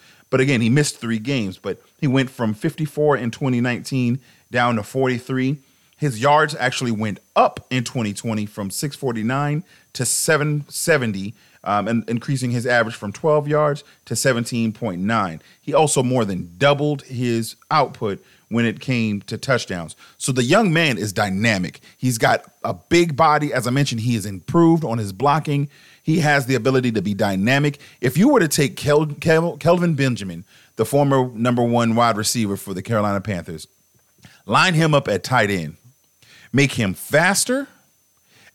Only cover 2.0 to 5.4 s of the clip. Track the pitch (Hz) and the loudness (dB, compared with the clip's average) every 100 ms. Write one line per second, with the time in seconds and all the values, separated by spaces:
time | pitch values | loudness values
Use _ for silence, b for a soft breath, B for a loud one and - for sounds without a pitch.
2 | 151 131 127 - 113 104 165 - 151 - | 0 0 0 -2 -4 -2 -6 -4 -6 0
3 | 151 131 117 - 135 120 123 120 - 135 | 2 2 -2 -4 -2 0 -2 -4 -4 -2
4 | 120 123 b b b 120 120 117 101 135 | 0 -2 b b b 0 0 0 -4 -2
5 | 131 123 - 131 | -2 -2 -4 -2